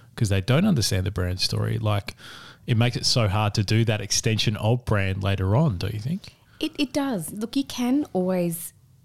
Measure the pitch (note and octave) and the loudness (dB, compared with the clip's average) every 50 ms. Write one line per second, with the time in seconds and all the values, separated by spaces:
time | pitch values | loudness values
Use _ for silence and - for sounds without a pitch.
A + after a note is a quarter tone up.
0 | - - - - A#2 G2 G2+ G2 F#2 - B2 D3+ F#3+ A3 F#3 B2+ G#2 - - F#2 | -20 -12 -6 -2 0 0 0 0 2 2 2 4 4 4 2 2 2 0 0 0
1 | F#2 G2+ G#2+ - F#2 F2+ F2+ F#2 - - - G#2 G#2+ A2 A2+ A2+ A2 G#2+ G#2 G2+ | -2 -2 -2 -2 -2 -2 -2 -2 -2 -2 -2 -2 -2 -2 -2 -2 0 0 0 -2
2 | - - - - - - - - - - - - - - B2 G#2+ A#2+ B2 - - | -2 -6 -12 -16 -16 -20 -20 -18 -20 -20 -20 -10 -4 0 2 2 2 2 0 0
3 | - - - C3 A2+ G2+ F2+ G#2+ G#2+ G#2 - - G2+ - G#2+ A2+ A2+ G#2+ A2 G#2+ | 0 0 2 2 2 2 2 2 2 2 2 0 0 2 4 4 4 2 0 -2
4 | A2 G#2 - - - A#2 A2 G#2 - - G#2+ - - G#2+ B2 B2 - - A2+ G2+ | -2 -2 -2 -2 0 0 0 0 0 0 0 0 2 2 2 2 2 0 0 2
5 | G2 F#2+ F#2+ F#2+ G2 G2 G2 F#2 F#2+ F#2 G#2 B2+ E3 D#3 G2 E2+ F#2 F#2+ G#2 A2 | 2 0 0 0 0 0 0 0 2 2 4 4 4 2 0 0 -4 -4 -4 -4
6 | G#2+ C3+ E3+ G3+ - - - _ _ _ _ - - D#4+ D#4 - D4 B3 - D4+ | -6 -4 -6 -6 -8 -12 -20 _ _ _ _ -6 -6 -6 -2 -2 -4 -2 -2 -2
7 | C#4 C#4 B3 G3 E3 - - G#3 G#3+ A3+ - C#4 C#4 - - - B3 A#3+ B3+ D4 | -2 -2 -2 -4 -6 -6 -8 -8 -8 -4 -4 -4 -4 -4 -4 -4 -2 0 0 0
8 | D4 - - F#3 F3+ F#3 F#3 F3+ F3 F3 E3 E3+ - - - _ _ _ _ _ | 0 -2 -2 -2 -2 0 0 0 0 -2 -4 -6 -10 -14 -16 _ _ _ _ _